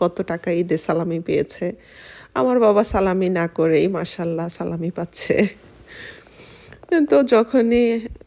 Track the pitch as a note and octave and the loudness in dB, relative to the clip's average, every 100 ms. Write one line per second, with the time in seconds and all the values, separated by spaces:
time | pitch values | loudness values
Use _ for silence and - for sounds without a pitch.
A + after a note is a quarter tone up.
0 | F3+ F3+ F#3 E3+ - E3+ F3 D#3+ - E3 | -2 -2 -6 -6 -2 -2 0 -2 -2 -2
1 | E3+ E3 E3 D3 C#3+ - F3 - - - | -2 -4 -2 -2 -2 -6 -8 -8 -18 -20
2 | - - - - B3+ B3 A3 G3+ G#3+ G#3 | -20 -20 -10 -2 0 4 4 4 2 0
3 | F#3+ F#3 F#3 F#3 E3+ - D#3+ D#3+ E3+ F#3 | 0 0 0 0 -2 0 2 2 2 -2
4 | F3 - E3+ E3 E3+ - E3+ E3+ E3+ - | -6 -6 -6 -4 -6 -8 -8 -6 -6 -6
5 | E3+ - - - G3+ - - - - - | -8 -6 -2 2 2 -2 -20 -20 -20 -20
6 | - - - - - - - - - E4+ | -20 -20 -20 -20 -20 -20 -20 -16 0 2
7 | D4 C#4+ C4 A3+ A3+ C4 A#3 A#3+ A#3+ A#3 | 4 4 4 4 4 2 2 2 2 0
8 | A3+ - | -6 -16